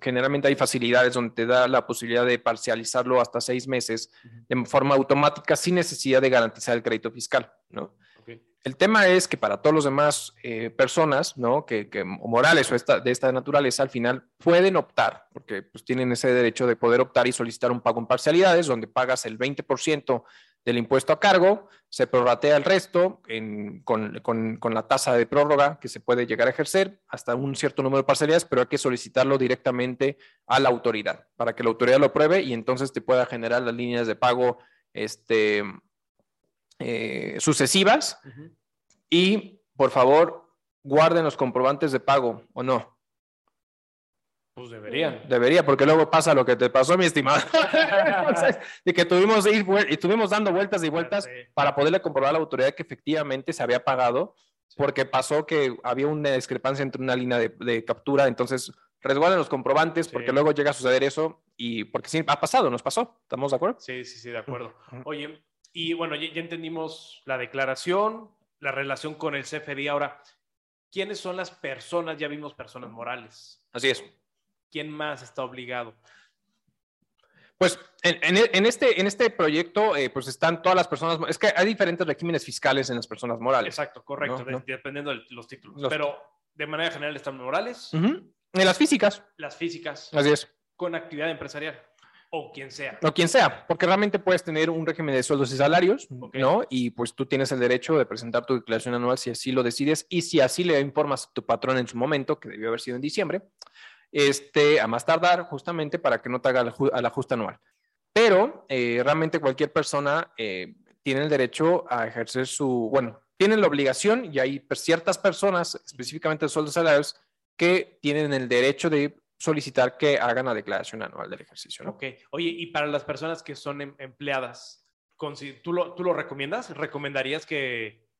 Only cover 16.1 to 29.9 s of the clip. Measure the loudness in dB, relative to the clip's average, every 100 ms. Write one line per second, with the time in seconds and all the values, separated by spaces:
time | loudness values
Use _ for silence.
16.1 | 0 2 4 2 2 0 2 4 4 4
17.1 | 2 0 0 -6 -2 -2 0 -2 -2 0
18.1 | 0 2 4 6 4 2 -2 -2 -2 0
19.1 | -2 -4 -4 -6 -4 -4 -2 -2 -2 0
20.1 | -4 -4 -20 _ _ -2 -2 2 2 2
21.1 | 2 4 6 6 2 -4 _ _ -2 0
22.1 | 2 4 4 4 4 4 0 2 0 0
23.1 | -2 -12 -10 -8 -10 -10 -8 -2 -2 -2
24.1 | -6 -4 -4 -4 -4 -4 -2 0 0 2
25.1 | 2 2 2 4 4 2 0 -12 -8 -2
26.1 | 0 0 0 0 0 0 0 0 -6 _
27.1 | -10 -4 -4 -4 -4 -4 -2 0 2 2
28.1 | 2 4 2 2 0 0 0 -2 -4 -2
29.1 | 0 2 2 2 0 -2 -2 -2